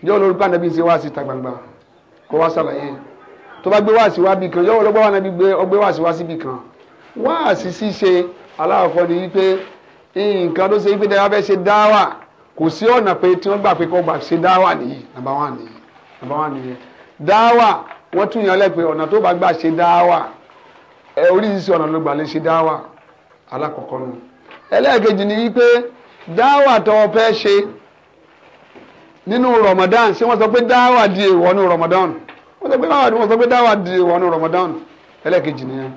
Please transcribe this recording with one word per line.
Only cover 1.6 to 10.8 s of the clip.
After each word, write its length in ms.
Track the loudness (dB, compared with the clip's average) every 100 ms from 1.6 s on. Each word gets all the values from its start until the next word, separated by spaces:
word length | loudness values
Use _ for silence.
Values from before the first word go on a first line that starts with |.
| -18 -20 _ _ _ _ _
Kó 80 | -2
wá 100 | 0
ṣàlàyé. 420 | -2 -4 -6 -10 -14 -18 -20 -20 -20 -20 -10
Tó 60 | 0
bá 100 | 0
gbé 100 | 4
wáàsí 280 | 4 2 2
wá 140 | 0 0
bì 140 | -2
kan, 140 | -2 2
yóò 160 | 2
lọ 80 | 2
bá 100 | 2 2
Ànábì 220 | 2 -4
gbé, 240 | 0 0
ó 120 | 2 0
gbé 120 | 2
wáàsí 220 | 0 0
wá 120 | -2
síbì 240 | -2 -8 -10
kan. 220 | -10 -12 -16 _ -20 _ -20 -6
Wáàsí 480 | -4 -2 -2 -2 -4
ṣíṣe 560 | -8 -8 -2 0 2 -2 -10 -20 -6
aláwọ̀kọ́ 500 | -2 0 0 0 -2
ni 60 | -2 -2
wípé 180 | 0 0 0 -6 -20 _ _ _ -4
nǹkan 540 | -2 -2 -2 -2 0
tó 80 |
ṣe 100 | 0